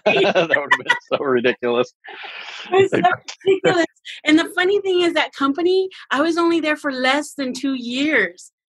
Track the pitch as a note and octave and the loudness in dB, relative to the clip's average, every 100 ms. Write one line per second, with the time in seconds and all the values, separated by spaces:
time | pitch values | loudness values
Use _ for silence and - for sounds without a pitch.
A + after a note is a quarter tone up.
0 | G#3 - E4+ F#3 E3 - C#3 - - - | 0 2 2 2 2 0 0 -2 0 -4
1 | - - C#3 B2 B2 A#2 A#2+ A#2+ B2+ _ | -2 -2 2 2 2 0 0 0 0 _
2 | - - - - - - - F#4 F#4+ - | -20 -16 -16 -16 -16 -16 0 2 2 2
3 | F4+ - - - F#4+ F#4+ F4 E4+ D#4+ _ | 0 0 -10 -6 0 2 2 2 0 _
4 | - - D4+ D#4 - F4 F4+ G4+ F#4+ F4+ | -20 -8 2 2 2 0 0 0 0 2
5 | E4+ D4 C4 - C#4 C#4 F4 F#4 F#4+ - | 2 0 -2 -2 -2 0 2 2 0 -8
6 | - C4 E4 E4 E4+ E4+ D4+ D4+ D4 B3+ | -6 0 0 2 2 2 0 -2 -4 -2
7 | B3+ C#4+ D4 - B3+ B3+ C#4 C4 A#3 B3+ | 0 0 -4 -6 -6 -4 -4 -4 -6 -4
8 | D4+ C4+ F3+ F3+ - _ _ _ | 0 0 -2 -6 -20 _ _ _